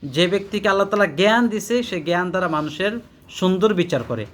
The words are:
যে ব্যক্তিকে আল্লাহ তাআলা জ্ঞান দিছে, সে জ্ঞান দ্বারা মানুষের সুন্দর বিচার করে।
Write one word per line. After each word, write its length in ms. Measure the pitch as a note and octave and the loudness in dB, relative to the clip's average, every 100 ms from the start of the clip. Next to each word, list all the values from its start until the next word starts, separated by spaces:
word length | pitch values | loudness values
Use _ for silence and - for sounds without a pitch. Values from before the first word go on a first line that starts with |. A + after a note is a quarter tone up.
যে 240 | C#3+ C3 F3 | -6 0 0
ব্যক্তিকে 420 | G3 G3 G#3 G3+ | 0 -2 -2 0
আল্লাহ 180 | G3 G3 | 2 2
তাআলা 180 | G#3 G3 | 2 0
জ্ঞান 420 | C#3 G3 A3+ A#3+ | 4 4 4 2
দিছে, 360 | G#3+ - A#3 | 0 -2 -2
সে 180 | A#3+ F3+ | -2 -6
জ্ঞান 280 | D3+ E3+ F3+ | -2 -2 0
দ্বারা 180 | F3+ F3+ | -2 0
মানুষের 520 | D#3 D3+ - G3 A#3 - _ - | -2 -4 -2 -2 -4 -12 _ -20
সুন্দর 440 | - F#3 F#3 G#3+ | -2 0 4 2
বিচার 300 | G3 E3+ C#3 | 2 0 -2
করে। 220 | A2+ A#2 G#2 | -2 -6 -8